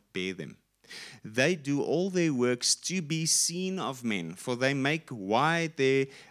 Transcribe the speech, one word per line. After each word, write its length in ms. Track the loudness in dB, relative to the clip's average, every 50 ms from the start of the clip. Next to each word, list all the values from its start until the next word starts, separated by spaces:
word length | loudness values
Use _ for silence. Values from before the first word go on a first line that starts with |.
| _ _ _
bear 220 | -4 -4 -4 -4
them. 240 | -6 -10 -12 -12 _ _ _ _ _ _ -18 -16 -16 -14 -16 -18 -16 _
They 320 | -8 0 2 2 2 2
do 260 | -2 -2 -2 -2 -2 0
all 280 | 0 0 0 0 0
their 240 | 0 2 2 2 2
works 420 | 2 2 2 2 2 0 0 0
to 240 | 0 -2 -4 -4 -4
be 240 | -2 -2 -2 -2 0
seen 540 | 2 2 2 2 0 -2 -2 -4 -2 -2 -2
of 260 | -4 -4 -6 -4 -2
men, 300 | -2 0 0 -2 -6 -8
for 200 | -8 -4 -4 -2
they 200 | 2 2 2 2
make 340 | 2 0 0 0 0 -4 -8
wide 680 | -10 -8 -2 2 2 4 4 4 2 2 -2 -4 0 2
their, 300 | 4 4 4 4 2 0 -4 -18 -20 -20